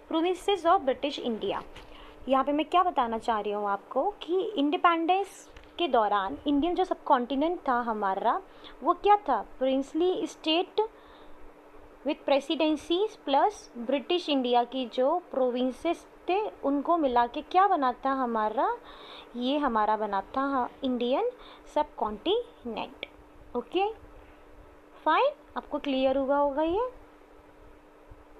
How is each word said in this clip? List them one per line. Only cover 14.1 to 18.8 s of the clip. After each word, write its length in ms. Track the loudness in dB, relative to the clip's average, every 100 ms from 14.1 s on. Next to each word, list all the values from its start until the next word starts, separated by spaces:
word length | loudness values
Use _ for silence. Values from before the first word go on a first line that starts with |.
| -2 0 0
India 300 | 2 2 2
की 140 | -4 -4
जो 240 | 0 2 0 -2
provinces 720 | -2 0 0 -2 -2 -4 -4 -8 -10 -2
थे, 100 | -2 -2 -4
उनको 340 | -2 0 2 2
मिला 280 | 2 2 0
के 140 | -2
क्या 260 | 0 4 4
बना 240 | 4 0 0 -2
था 60 | 0
हमारा? 480 | 0 0 0 0 0 -2